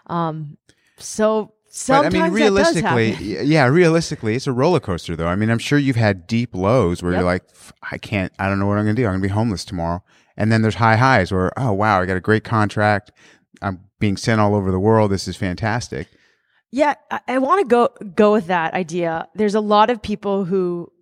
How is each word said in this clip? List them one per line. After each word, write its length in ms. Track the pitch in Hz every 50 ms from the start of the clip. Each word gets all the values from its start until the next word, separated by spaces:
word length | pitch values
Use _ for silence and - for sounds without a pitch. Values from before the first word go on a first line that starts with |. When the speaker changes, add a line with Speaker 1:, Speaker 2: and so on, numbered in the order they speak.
| _ -
Speaker 1:
Um, 500 | 165 170 170 160 156 160 156 147 151 - _ _ _ _ _ _ _ -
so 560 | - - - - 214 214 220 220 208 - _ _ _ _ - - - -
Speaker 2:
But, 60 | 269
I 160 | 277 294 175
mean, 20 |
Speaker 1:
sometimes 20 | 185
that 100 | - -
does 100 | - 175
Speaker 2:
realistically, 800 | - - 208 196 196 196 330 339 170 - 196 165 117 113 113
Speaker 1:
happen. 160 | 98 78 82 -
Speaker 2:
y-, 120 | 101 73 104
yeah, 220 | 143 156 160 135 123
realistically, 680 | 135 175 180 160 160 170 160 - 156 - - 110 107
it's 120 | 113 - 147
a 40 |
roller 280 | 127 117 131 170 180 143
coaster, 360 | - - 92 82 - - 87
though. 120 | 78 82 85
I 80 | 87
mean, 140 | 101 107 110
I'm 100 | 117 113
sure 180 | - - 147 147
you've 180 | 143 135 131
had 300 | 117 113 107 98 90 85 -
deep 280 | 113 117 120 - -
lows 480 | 95 90 98 120 131 107 87 87 85 90
where 80 | 87
Speaker 1:
Yep. 80 | 90 90
Speaker 2:
you're 60 | 90
like, 180 | 90 90 92 - _
"F-, 220 | _ - - - - _ - -
I 60 | - -
can't, 340 | - - - 101 92 - - -
I 80 | 95 98
don't 100 | 98 98
know 60 | 98 101
what 100 | 101 104
I'm 80 | 107
gonna 100 | 107 107
do. 100 | 107 117
I'm 80 | 107 92
gonna 80 | 95
be 60 | 95 98
homeless 360 | 98 104 113 120 101 85 -
tomorrow." 360 | - - 87 82 85 85 90 - _ _ _ _ _ _ -
And 140 | 101 110
then 100 | 113 113
there's 140 | 110 110 101
high 200 | 90 113 113 113
highs 360 | 107 123 135 131 113 92 82
where, 200 | 98 92 90 90 - -
"Oh, 140 | 131 127 101
wow, 280 | 95 104 110 104 92
I 40 | 92
got 120 | 92 95 92
a 40 |
great 220 | 87 - 107 110 -
contract. 680 | - 113 110 107 104 - 107 104 104 104 98 - _ _ _ _ - _ _ _ _ _ _
I'm 200 | - 101 92 90 92 _ _ _
being 180 | 113 104 95 87
sent 240 | - 127 113 110
all 140 | 107 104 104
over 160 | 104 95 95
the 80 | 92 92
world. 320 | 95 110 113 110 107 101
This 160 | 98 92 - -
is 80 | 87
fantastic." 720 | - - 95 90 - - 110 107 123 120 - - 65 80 - _ _ _ _ _ _ _ _ _ _ _ _
Speaker 1:
Yeah, 240 | - 254 294 294 - - _ -
I, 80 | - - - -
I 100 | 247 262
wanna 280 | 262 269 359 392 392
go, 240 | 240 233 240 240 - - - - 208 160
go 160 | - 214 208 208
with 140 | 214 180 165
that 260 | 185 175 160 160 -
idea. 540 | - 185 147 160 180 170 165 160 165 - - -
There's 200 | 180 214 208 190
a 40 | 220
lot 280 | 214 208 208 208 214 226
of 120 | 247 214
people 440 | - 208 208 202 - 202 196 196 202
who 460 | 165 190 190 185 175 175 175 170 - _ _